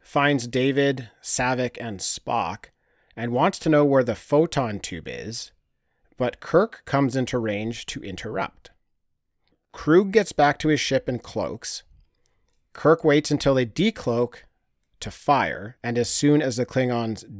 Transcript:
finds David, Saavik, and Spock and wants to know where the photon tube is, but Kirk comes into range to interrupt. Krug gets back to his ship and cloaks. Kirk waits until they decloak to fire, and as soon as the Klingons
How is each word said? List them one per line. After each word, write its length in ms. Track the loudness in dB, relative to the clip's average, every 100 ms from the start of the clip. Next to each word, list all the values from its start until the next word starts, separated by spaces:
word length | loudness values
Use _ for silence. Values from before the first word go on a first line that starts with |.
finds 440 | -4 0 2 2 0
David, 640 | 0 0 2 0 -2 -8 _
Saavik, 540 | -6 -2 -2 -2 -4 -6
and 200 | -10 -8
Spock 640 | -6 -6 -4 -4 -4 -6 -14 _ _ _ _
and 180 | -10 -4
wants 260 | 0 0 0
to 80 | 2
know 160 | 4
where 200 | 6 4
the 100 | 2
photon 640 | -2 0 2 2 0 -4 -4
tube 280 | -8 -10 -10
is, 440 | -12 -10 -10 -12 _ _ _ _ _ _ -4
but 240 | -4 -4
Kirk 420 | 0 2 2 -2 -2
comes 300 | 2 2 0
into 220 | -2 -2
range 460 | -2 -4 -4 -8 -10
to 160 | -10
interrupt. 680 | -10 -10 -8 -6 -6 -8 -20 _ _ _ _ _ _ _ _ _ _
Krug 400 | -6 4 4 6
gets 200 | 2 2
back 260 | 2 2 2
to 80 | 0
his 120 | 0
ship 280 | 0 -2 -2
and 140 | -8
cloaks. 600 | -6 -6 -6 -6 -10 -12 -14 -20 _ _ _ _ _ _ _
Kirk 320 | 0 4 4
waits 260 | 4 2 2
until 240 | 0 2
they 120 | 2 0
decloak 680 | 0 0 0 -2 0 -2 -4 -20 _ _ _ _ -16
to 100 | -14
fire, 640 | -6 0 2 2 -4 -10 -10
and 160 | -4 -2
as 100 | 0
soon 320 | 2 4 4
as 140 | 2 -2
the 100 | -2
Klingons 580 | -2 0 -2 -4 -6 -10 -4